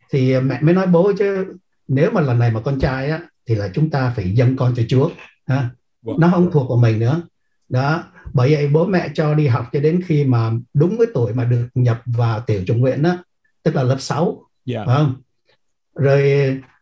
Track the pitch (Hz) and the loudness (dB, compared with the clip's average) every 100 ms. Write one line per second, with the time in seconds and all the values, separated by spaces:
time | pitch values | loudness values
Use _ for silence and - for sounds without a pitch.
0 | _ 139 127 131 131 131 151 180 185 170 | _ 0 2 2 0 0 2 2 4 4
1 | 196 190 202 196 190 - _ _ - 131 | 4 2 0 -2 -6 -12 _ _ -4 0
2 | 180 226 143 120 120 110 123 135 131 131 | 2 2 0 2 2 0 -2 -2 -2 -2
3 | 135 156 - _ - 110 101 92 156 143 | -4 -6 -8 _ -4 -4 -2 -2 -2 0
4 | 127 120 90 110 123 131 123 120 110 131 | -2 -2 -2 2 2 2 0 0 0 0
5 | 160 - - _ - 135 120 - _ _ | 0 -4 -20 _ -4 -4 -4 -8 _ _
6 | 113 139 170 180 175 151 123 123 117 107 | -8 0 2 4 2 0 0 2 2 2
7 | 117 160 170 _ _ _ - 127 139 165 | 0 -2 -6 _ _ _ -8 -4 -2 -4
8 | - - - 131 127 151 147 151 180 185 | -6 -18 -6 0 2 2 2 0 2 0
9 | - 156 151 151 147 113 117 143 147 180 | -2 -2 0 2 2 0 -2 -2 0 0
10 | 180 151 139 120 113 113 - 143 170 226 | 0 0 2 2 0 -4 -4 0 0 2
11 | 233 139 110 120 120 120 120 - 123 117 | 0 0 -2 -2 0 -2 -2 0 0 -2
12 | - 117 117 107 113 104 92 117 131 131 | -4 -2 -2 -2 -4 -4 -2 0 0 2
13 | 165 180 - _ _ _ - 151 127 131 | 0 -2 -6 _ _ _ -4 -2 0 -2
14 | - 131 180 - _ _ - 117 107 131 | -2 -2 -2 -4 _ _ -10 -6 0 0
15 | 151 117 _ _ _ _ _ _ _ - | 0 -4 _ _ _ _ _ _ _ -2
16 | 139 139 139 139 135 135 131 _ | 2 2 2 2 0 -2 -8 _